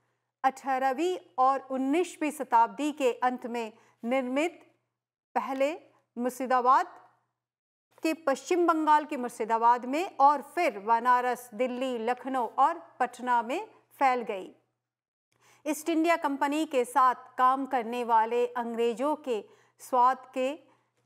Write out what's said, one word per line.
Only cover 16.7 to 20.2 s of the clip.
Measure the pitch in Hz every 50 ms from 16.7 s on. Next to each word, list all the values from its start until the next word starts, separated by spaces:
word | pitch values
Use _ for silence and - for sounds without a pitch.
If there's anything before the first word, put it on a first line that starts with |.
| 294 254 240
साथ | 233 - 277 262 254 240 - - - _ -
काम | 254 254 262 269 269
करने | 262 269 254 226 220 240 247 240
वाले | 226 233 226 220 226 233 240 247 240
अंग्रेजों | 240 247 233 233 233 226 233 240 233 202 262 294 302
के | 302 302 269 240 208 196 - - _ _ _ _ _
स्वाद | - - - 254 247 254 262 254